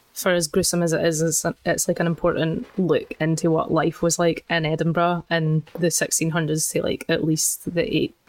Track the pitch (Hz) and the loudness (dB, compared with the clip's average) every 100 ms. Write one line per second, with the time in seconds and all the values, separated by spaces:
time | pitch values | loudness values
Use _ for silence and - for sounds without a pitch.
0 | _ - 190 175 156 196 170 175 170 160 | _ -4 0 2 2 0 0 0 0 2
1 | 165 156 165 156 170 - 180 - - 170 | 2 2 0 0 -2 -4 -2 -2 0 0
2 | 170 160 170 - 160 196 - - 170 147 | 0 0 0 0 0 -2 -6 -2 2 2
3 | - - 156 160 170 156 - 156 160 - | 0 -2 0 2 2 2 2 0 0 0
4 | 170 165 170 151 - 170 156 156 170 170 | -2 2 0 0 -2 -2 0 0 0 2
5 | 170 175 - 165 156 156 - - 170 - | 0 0 -2 0 2 0 -2 -2 -2 0
6 | - - 160 170 156 156 - - - - | -2 0 0 0 0 -2 -2 -2 -2 -4
7 | - 170 160 156 - - - 175 - 156 | -2 -2 0 0 0 -4 -4 -4 0 0
8 | - - | -2 -6